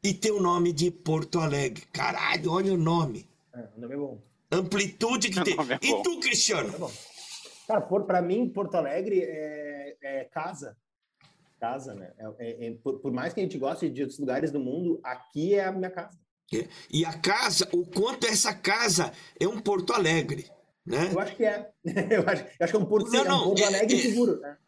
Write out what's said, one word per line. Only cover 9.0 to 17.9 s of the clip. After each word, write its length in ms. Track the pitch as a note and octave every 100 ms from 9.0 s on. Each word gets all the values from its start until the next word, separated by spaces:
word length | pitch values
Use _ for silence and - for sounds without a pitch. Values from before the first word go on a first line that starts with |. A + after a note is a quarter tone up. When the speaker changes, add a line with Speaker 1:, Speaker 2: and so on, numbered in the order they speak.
| G3+ F#3+
Speaker 2:
é, 720 | E3+ D#3 D3+ D3+ D3 C#3+ C#3+ -
é 220 | C#3 C3+
casa. 520 | C3 D#3+ D#3+ E3 C3+ G#2 _ _ _ _ _ _ _ _
Casa, 320 | A#2 C3+ C3
né? 180 | G2+ F2+ -
É, 80 | A2 G#2+
é, 280 | A#2 A#2 A#2
é, 20 | -
por, 180 | C3+ C3+
por 120 | C#3
mais 220 | B2 D#3
que 60 | F#3+
a 20 |
gente 160 | F#3+ C3
goste 320 | C3+ E3 D#3+
de 100 | B2+
outros 160 | C#3 -
lugares 320 | C3+ B2+ D#3
do 80 | C#3+
mundo, 400 | B2+ D3 F3 D#3+
aqui 520 | C3 B2+ - C#3+ E3
é 100 | G3+
a 80 | F#3+
minha 180 | F#3+ F#3
casa. 260 | F#3 E3+ - _ _ _
Speaker 1:
É. 120 | A2 - - -
E 140 | D3+
a 80 | E3 D#3+
casa, 500 | - G#3+ B3 E3 F#3
o 120 | F3
quanto 420 | F3